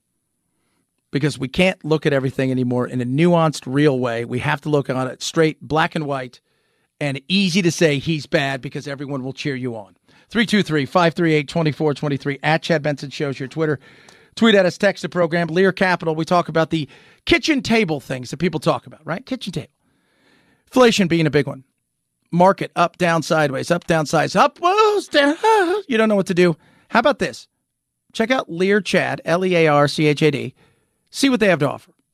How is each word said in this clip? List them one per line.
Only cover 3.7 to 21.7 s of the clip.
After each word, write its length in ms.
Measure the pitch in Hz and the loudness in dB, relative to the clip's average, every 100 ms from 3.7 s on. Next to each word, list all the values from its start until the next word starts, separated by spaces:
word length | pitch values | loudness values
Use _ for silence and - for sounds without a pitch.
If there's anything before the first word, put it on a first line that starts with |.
| 135 147 127 | 0 2 2
way. 280 | 123 117 120 | -2 -4 -6
We 140 | 123 | -4
have 200 | 139 147 | -4 -4
to 80 | 156 | 0
look 220 | 147 135 | -2 0
at 160 | 127 127 | -4 -6
it 160 | - | -8
straight, 400 | - 165 160 - | -4 0 0 -2
black 320 | 120 151 170 | -4 -2 -2
and 120 | 170 147 | -4 -6
white, 360 | 135 127 - _ _ _ _ _ - | -8 -10 -16 _ _ _ _ _ -8
and 220 | 147 139 - | -6 -6 -2
easy 360 | 190 190 175 | 0 2 2
to 100 | 170 | 0
say, 260 | - 165 143 | 2 0 0
"He's 280 | 160 156 - | -2 -4 -2
bad," 340 | 160 139 135 | -2 -2 -6
because 260 | 135 143 139 | -10 -12 -12
everyone 380 | 139 139 139 | -12 -10 -10
will 80 | 131 | -10
cheer 240 | 127 151 131 | -8 -8 -6
you 200 | 127 113 | -8 -10
on. 200 | 95 _ _ _ _ | -14 _ _ _ _
Three 160 | 226 | -2
two 180 | 220 208 | 0 0
three, 220 | 165 156 | 0 -2
five 300 | 131 185 170 | 0 2 2
three 180 | 165 165 | 2 0
eight, 160 | 151 139 | 0 0
twenty 240 | 170 160 | -2 -2
four 220 | 131 156 | 0 -2
twenty 240 | 139 151 135 | -2 -4 -4
three, 200 | 143 139 | -6 -4
at 200 | 151 160 | -2 -2
Chad 200 | - 160 | 0 -2
Benson 260 | 147 143 143 | -2 -6 -8
Show 220 | - 143 | -6 -6
is 100 | 127 | -6
your 80 | 135 | -8
Twitter. 320 | 156 156 143 - - - _ _ - | -4 -2 -2 -8 -20 -20 _ _ 0
Tweet 180 | 226 | 4
at 120 | 202 180 | 6 4
us, 100 | - | 2
text 240 | 202 185 | -2 -2
the 80 | 170 | -4
program. 400 | 175 165 170 170 | -2 0 0 0
Lear 240 | 170 190 | 2 2
Capital, 420 | 180 185 175 165 | 2 0 0 -2
we 120 | 156 160 | -4 0
talk 240 | 175 170 | 0 0
about 180 | 160 160 | 0 0
the 180 | 165 139 - _ _ | -2 -4 -12 _ _
kitchen 380 | - 339 - 277 | 0 0 2 -2
table 360 | 170 226 190 147 | 0 0 0 -4
things 320 | - 131 120 | -6 -10 -10
that 60 | 143 | -4
people 240 | 175 151 | -4 0
talk 260 | 170 127 - | 0 -2 -4
about, 140 | - 156 | -14 -10
right? 180 | 180 | -10
Kitchen 280 | - 254 - | -8 -10 -8
table. 200 | 156 - _ _ _ _ _ _ _ _ _ _ | -10 -12 _ _ _ _ _ _ _ _ _ _
Inflation 420 | 254 240 190 175 | 4 4 4 2
being 180 | 170 156 | 2 2
a 40 | |
big 160 | 147 139 | 0 -2
one. 180 | 135 - | -6 -18